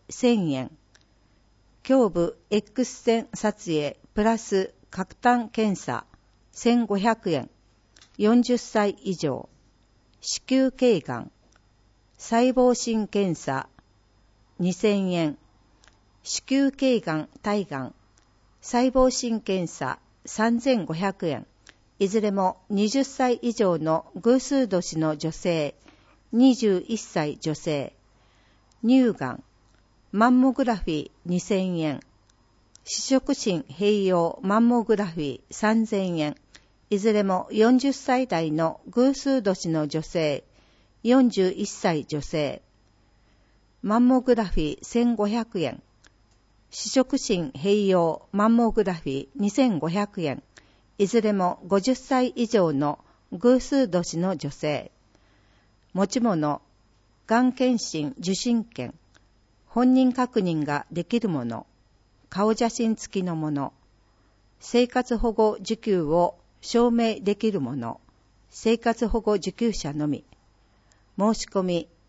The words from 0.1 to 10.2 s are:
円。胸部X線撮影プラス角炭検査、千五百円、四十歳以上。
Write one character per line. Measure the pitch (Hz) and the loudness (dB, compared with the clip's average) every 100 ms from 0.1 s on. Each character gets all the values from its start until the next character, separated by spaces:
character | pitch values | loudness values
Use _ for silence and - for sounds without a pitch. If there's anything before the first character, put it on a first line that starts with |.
| - 247 240 170 | -2 2 2 2
円。 | 135 127 - _ _ _ _ _ _ _ _ _ _ - | -2 -6 -12 _ _ _ _ _ _ _ _ _ _ 0
胸 | 262 226 | 4 4
部 | 175 170 - - | 2 -2 -4 -4
X | 208 208 - 247 | -2 -2 -4 -4
線 | - - 226 - | -4 0 0 -2
撮 | - 214 - - | -4 -4 -4 -4
影 | 156 143 - _ | -2 -2 -6 _
プ | - | -2
ラ | 214 226 | 0 0
ス | - 196 190 - _ | 0 -2 -2 -6 _
角 | - 185 - | -10 -10 -2
炭 | 247 247 220 | 0 2 0
検 | - 220 180 | -2 -2 -2
査、 | - 117 - - _ _ _ | -4 -8 -10 -20 _ _ _
千 | - 240 240 233 | -4 2 2 2
五 | 202 | 0
百 | 208 226 196 | 0 0 0
円、 | 156 - _ _ _ _ _ _ - | -2 -4 _ _ _ _ _ _ -2
四 | 208 240 | 2 4
十 | 240 247 | 4 0
歳 | - 220 208 | -2 -2 0
以 | 190 - 180 | -2 -6 -4
上。 | 156 127 - _ _ _ _ _ _ _ | -4 -4 -10 _ _ _ _ _ _ _